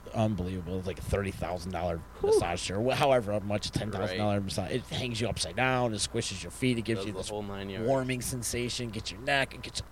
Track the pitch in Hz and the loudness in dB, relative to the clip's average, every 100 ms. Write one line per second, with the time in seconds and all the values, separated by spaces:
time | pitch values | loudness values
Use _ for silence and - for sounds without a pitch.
0 | - 113 110 92 90 92 85 92 90 - | -4 2 2 2 0 -2 -2 -4 -2 -4
1 | - 101 98 - 82 87 90 85 87 82 | 0 0 0 -2 -2 -2 -2 -2 0 -2
2 | - - 403 440 87 87 - 98 123 127 | -6 -2 4 6 4 -2 -2 0 2 4
3 | 143 127 104 104 101 104 - - 107 98 | 6 6 4 -2 0 -2 0 -2 -2 -2
4 | 104 92 107 101 95 - 92 123 - 160 | -2 2 2 2 2 -2 -2 -2 -2 -4
5 | 127 110 117 - 85 95 131 127 123 104 | -2 0 0 0 -2 2 4 4 2 0
6 | - 127 - 92 87 - 127 117 107 107 | 0 -2 -2 -6 -8 0 2 2 0 0
7 | 107 92 92 104 101 98 98 95 117 135 | -2 -4 -4 -4 -4 -6 -6 -2 2 2
8 | 127 127 117 127 110 120 120 - 120 107 | 2 -2 -2 -4 -2 -2 -2 -2 -4 -4
9 | - 92 139 139 131 - - - - | -6 -6 0 2 0 -4 -10 -10 -10